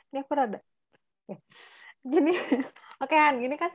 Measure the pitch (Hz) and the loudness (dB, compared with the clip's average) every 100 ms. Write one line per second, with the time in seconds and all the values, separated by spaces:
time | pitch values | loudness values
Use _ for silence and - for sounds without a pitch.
0 | _ 277 269 285 247 196 _ _ _ _ | _ -10 -4 -2 -2 -4 _ _ _ _
1 | _ _ - 196 _ - - - - - | _ _ -18 -18 _ -20 -20 -20 -20 -18
2 | 254 311 302 359 - 254 - - - - | -2 2 2 2 0 -2 -2 -12 -20 -8
3 | 277 311 302 262 254 294 339 | 0 4 4 2 -2 -4 -4